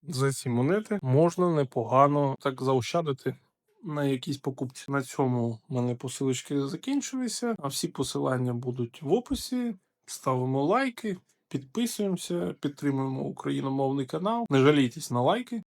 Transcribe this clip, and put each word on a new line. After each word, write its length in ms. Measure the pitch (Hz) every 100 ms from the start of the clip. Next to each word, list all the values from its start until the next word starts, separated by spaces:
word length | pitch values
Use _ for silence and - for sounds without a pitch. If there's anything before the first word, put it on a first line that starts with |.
| -
за 240 | 127 139
ці 180 | 135 -
монети 500 | 120 135 196 220 208
можна 540 | 135 131 170 175 180 156
непогано 800 | 135 - 113 127 143 147 143 131
так 220 | 143 131
заощадити 760 | 131 131 113 170 160 131 - 131 _ _ _ _
на 220 | 220 147 143
якійсь 320 | 131 127 143
покупці. 540 | - 131 127 - -
На 100 | 139
цьому 580 | 131 - 135 123 117 113 _
в 40 |
мене 220 | 123 123 120
посилочки 680 | 131 - 135 127 - 143
закінчилися. 960 | 139 165 - 285 247 262 247 - 240 208
А 80 | 143
всі 200 | - 165
посилання 680 | - 131 143 139 127 127
будуть 480 | 120 127 127 120 -
в 120 | 139
описі. 600 | 202 240 269 - 254 240 190 _ _ -
Ставимо 600 | - - 127 127 139 147
лайки, 520 | 220 269 233 220 185 _ _ _
підписуємося, 1040 | - - - 233 - 202 180 - 175 175 -
підтримуємо 640 | 147 143 143 135 135 131
україномовний 840 | 143 139 143 139 135 135 135 139 131
канал. 400 | 156 185 233 233
Не 100 | 139
жалійтесь 520 | 131 147 127 160 -
на 100 | 123
лайки. 420 | 131 208 247 233 -